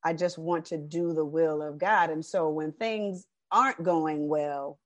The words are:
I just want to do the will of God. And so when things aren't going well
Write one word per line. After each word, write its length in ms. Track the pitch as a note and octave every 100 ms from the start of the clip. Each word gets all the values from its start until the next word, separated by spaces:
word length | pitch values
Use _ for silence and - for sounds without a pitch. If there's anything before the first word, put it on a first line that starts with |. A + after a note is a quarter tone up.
I 100 | D#3+
just 240 | E3 F3 E3+
want 280 | E3 E3+ E3
to 120 | E3
do 360 | D3 E3 E3+
the 120 | D#3+ D3+
will 360 | D#3+ D#3+ D3+
of 160 | D3+ D3
God. 320 | F3+ G#3+ E3+
And 140 | D#3
so 260 | D#3+ F#3+ D#3+
when 220 | D#3 D#3
things 520 | D#3 A3+ A3 G3+ F3+ - _ _
aren't 320 | G#3 C4 G3+
going 440 | E3+ E3 D#3 D3+ D3
well 520 | D3+ D3 C#3+ C#3+ D3